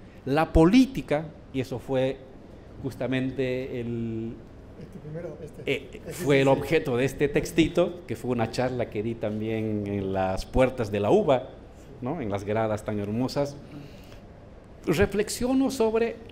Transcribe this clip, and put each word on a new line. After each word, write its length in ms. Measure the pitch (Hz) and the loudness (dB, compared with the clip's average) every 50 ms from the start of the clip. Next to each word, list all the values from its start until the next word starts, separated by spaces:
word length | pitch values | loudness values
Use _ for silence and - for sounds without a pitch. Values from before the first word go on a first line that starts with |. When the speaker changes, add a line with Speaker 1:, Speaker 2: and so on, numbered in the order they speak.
| - - - - - | -20 -20 -18 -10 -4
Speaker 1:
La 260 | 123 139 156 160 156 | 0 0 2 2 6
política, 720 | - 160 160 180 220 262 262 - - 165 127 - 147 151 160 160 - - - - - | 8 8 10 10 10 10 8 8 4 -4 -2 0 0 0 -2 -4 -12 -16 -14 -6 -4
y 80 | 131 | -4
eso 180 | 123 - 135 110 | -4 -2 -4 -6
fue 380 | - - 135 127 131 131 131 - - - - - - - - - - - - - | -4 0 0 2 2 2 0 -4 -10 -18 -18 -18 -18 -18 -20 -20 -18 -18 -12 -8
justamente 1000 | - 135 - - 127 120 131 127 127 131 127 135 131 127 127 127 131 - 127 123 | -8 -6 -6 -4 -2 -2 0 0 0 -2 -2 -2 -2 -2 -2 -2 -4 -4 -6 -6
el, 540 | 117 117 120 117 113 113 113 113 113 113 - - - - - - - - - - | -4 -4 -4 -4 -4 -4 -4 -4 -6 -6 -8 -10 -14 -18 -18 -18 -18 -18 -16 -16
Speaker 2:
Este 200 | 160 - - 156 | -16 -16 -16 -14
primero, 380 | 147 151 151 165 175 165 151 - | -14 -12 -10 -10 -10 -10 -12 -12
este, 200 | 165 143 - - 127 | -14 -14 -14 -8 -4
Speaker 1:
eh, 240 | - 135 - - - - | -4 -4 -4 -4 -10 -16
Speaker 2:
este 180 | - - - | -14 -14 -12
Speaker 1:
fue 240 | - - 180 139 143 | -10 -2 2 4 6
Speaker 2:
sí, 60 | 135 | 6
Speaker 1:
el 60 | 135 | 6
Speaker 2:
sí. 40 | 135 | 6
Speaker 1:
objeto 460 | 135 131 - - 160 156 151 139 120 | 4 4 4 2 2 2 2 2 2
de 80 | 120 135 | 2 2
este 220 | 135 - - 147 | 0 0 0 0
textito, 760 | 139 - 156 - - - 165 160 - - 170 175 - - - - | 2 2 0 -2 0 2 2 2 4 4 2 2 2 0 -6 -8
que 80 | - 113 | -8 -8
fue 160 | - - 123 | -6 -4 -2
una 200 | 127 117 113 110 | 0 0 0 0
charla 380 | - - 127 127 127 120 113 - | 0 0 0 0 0 -2 -4 -4
que 140 | - 107 104 | -4 -4 -4
di 120 | 117 113 | -4 -4
también 720 | - 117 107 107 107 107 110 113 110 110 110 107 104 101 | -2 -4 -4 -2 -2 -2 -2 -2 -2 0 0 -2 -2 -2
en 260 | 101 101 101 95 95 95 | -2 -2 -2 -2 0 0
las 320 | 95 95 92 95 95 - | 0 0 0 0 -2 -2
puertas 460 | - - 127 131 123 123 - 113 98 | 0 2 4 4 4 2 0 -2 -2
de 80 | 101 101 | 0 2
la 120 | 101 104 | 4 4
uba, 380 | 156 214 202 156 131 123 - - - - - - - - - - - - | 4 4 6 4 2 2 0 -4 -14 -18 -18 -20 -20 -20 -20 -18 -14 -10
¿no? 180 | 123 123 - 175 | -8 -6 -6 -4
En 80 | 120 101 | -4 -4
las 140 | 98 101 101 | -4 -2 -2
gradas 400 | 98 107 113 113 110 107 101 - | -2 0 0 0 0 -2 -2 -4
tan 160 | - 107 104 | -4 -4 -4
hermosas. 560 | 101 101 107 117 127 123 - 143 143 139 139 - - - - 143 - - - - - - - - - - - - - - - - - - - - - | -4 -2 -2 -2 -2 0 0 -2 -2 -2 -4 -10 -16 -16 -16 -16 -16 -16 -18 -18 -18 -18 -18 -18 -18 -20 -20 -20 -20 -20 -20 -20 -20 -20 -20 -6 -2
Reflexiono 840 | - 151 131 127 - - 208 214 - - - 240 247 269 262 269 240 | 0 2 2 2 2 2 0 -2 -2 -4 -4 -2 0 2 2 2 2
sobre 460 | - - 226 220 220 226 233 226 - - - - | 2 2 2 2 2 2 0 0 -2 -8 -12 -6